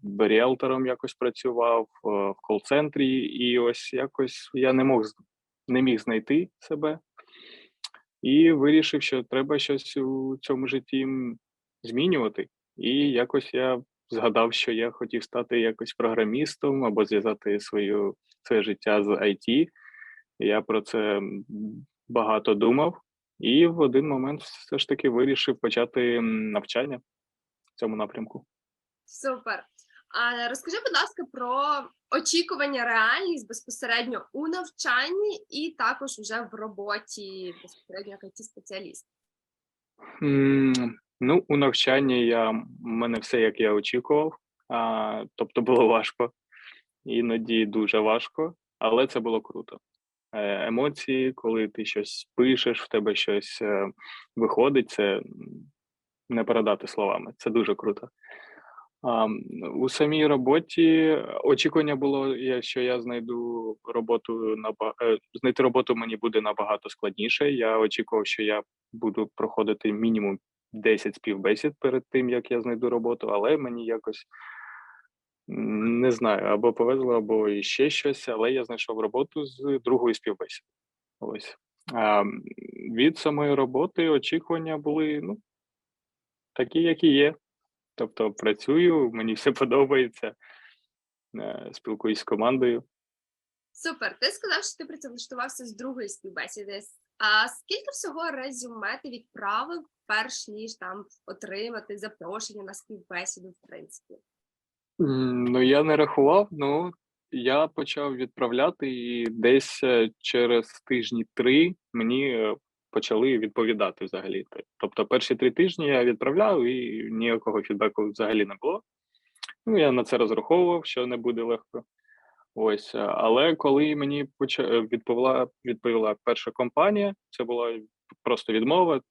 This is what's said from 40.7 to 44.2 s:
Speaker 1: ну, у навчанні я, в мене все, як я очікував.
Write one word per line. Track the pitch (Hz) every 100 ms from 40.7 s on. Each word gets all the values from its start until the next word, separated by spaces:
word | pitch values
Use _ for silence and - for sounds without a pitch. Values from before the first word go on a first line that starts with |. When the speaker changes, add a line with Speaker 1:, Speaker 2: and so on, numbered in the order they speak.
| 127 120 113 _ _
Speaker 1:
ну, | 123 170 -
у | 143
навчанні | 139 120 - 131 139 123 117
я, | 117 113
в | 110 120 - 117
мене | 113 117 117
все, | - 123
як | 110 104
я | 110
очікував. | 104 101 123 - 147